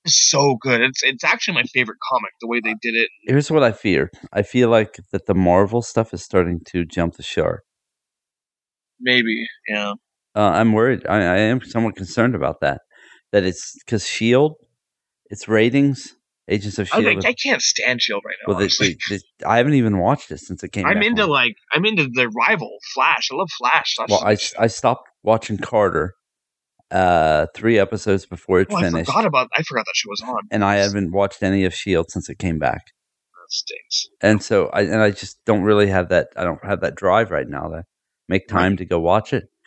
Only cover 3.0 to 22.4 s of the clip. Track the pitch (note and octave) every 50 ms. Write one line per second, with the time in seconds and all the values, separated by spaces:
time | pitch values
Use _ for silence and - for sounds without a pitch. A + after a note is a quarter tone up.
3 | A2 - _ _ - - B2+ D3 C#3+ - D#3+ D#3 C3 A2+ G2+ - - G#2 F2 C2+
4 | C2+ - - - - - - G#2 G#2 - - B2 B2 A2+ A#2 A2 G#2+ - - -
5 | - _ - F#2+ - - F#2 F#2+ F#2 F2 F2 F#2+ G2+ F#2+ A2+ A#2+ A2+ - - A2+
6 | A2+ - - F2 - - - F#2 F2 F2 F2 E2 - - - F2+ F2 D#2 - F2+
7 | E2+ E2+ - - - - - - - - - - - _ _ _ _ _ _ _
8 | _ _ _ _ _ _ _ _ _ _ _ _ _ _ _ _ _ _ _ -
9 | B2 B2 B2 B2 A2+ A2+ A2 A#2 A2+ - - _ - G#2+ G#2+ G#2 G#2 G#2 G#2 -
10 | _ _ _ _ _ _ - G#2+ G#2 F#2+ D#2 G2 A2+ A2+ G#2+ G#2+ A#2 C3+ B2 -
11 | - - G2 G#2+ F2+ F2 F2+ G2+ A2 A2 B2+ B2 - - - A#2 A2+ G#2+ - -
12 | F#2+ - - A#2+ A2+ B2+ A#2+ D#2+ C2 D2 - - D2 C#2+ C#2 - _ _ _ _
13 | - - - _ _ _ - G2+ F#2 F#2 F2 - - - - - _ - A#2+ G2+
14 | - - - - A2 A2+ A#2+ C3 D3+ D#3 D#3 - _ _ _ _ _ _ _ _
15 | _ _ _ _ _ - G#2+ - - G#2+ A2 A2 A2+ B2 B2+ C#3 C#3+ C#3+ C3 -
16 | - - - _ _ _ _ _ _ - G2+ G#2+ G2 G#2 - - G2 - D#3 A3
17 | G#3 - - F#2+ - A#3 B3 - - C#4 - - - - - A#2 A#2+ B2 B2 A#2
18 | - - G#2 G2+ - G#2 G2 - - A2+ G2 F#2 G2+ F#2 - - G#2+ F#2+ E2+ -
19 | - - G2+ F#2+ - _ _ - - E2 A2 A#2+ B2 D3 D3 C3+ A#2 G#2+ G2+ F#2
20 | F2 A2 D3 - - - D2+ - - - F2+ - - - - G2+ G#2+ D3+ G3+ G#3+
21 | G#3 A3+ A#3+ G#3+ G#3 E3 C#3+ C3 B2 A#2 G#2 _ _ - - D#3 F#3+ A3 A3 F3
22 | C#3+ C3 A#2 B2+ B2 A2+ G#2+ A#2+